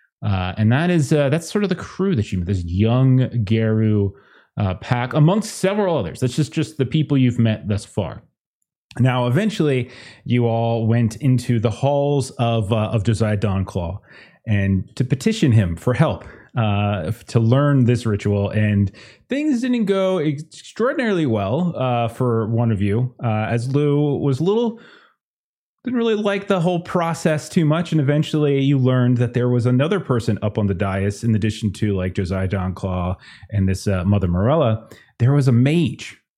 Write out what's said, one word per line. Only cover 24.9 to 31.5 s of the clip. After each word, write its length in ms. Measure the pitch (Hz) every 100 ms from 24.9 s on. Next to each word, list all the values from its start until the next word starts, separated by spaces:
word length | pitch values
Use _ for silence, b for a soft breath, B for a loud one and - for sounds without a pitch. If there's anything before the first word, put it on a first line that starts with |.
| B B B _ _ _ _ _ _
didn't 140 | - 247
really 160 | 233
like 320 | 214 202 196 196
the 140 | 190
whole 200 | 170 175
process 680 | 170 180 165 165 170 151 -
too 160 | -
much. 260 | 151 156 170
And 80 | 160
eventually 600 | 135 147 151 151 147 139
you 180 | 135 139
learned 380 | 127 127 123 123
that 160 | 120
there 140 | 123 123
was 180 | 123 117
another 320 | 127 151 196
person 380 | 139 123 - 101
up 140 | 107 107
on 80 | 104
the 80 |
dais, 500 | 90 98 95 98 101
in 100 | 117
addition 380 | 107 107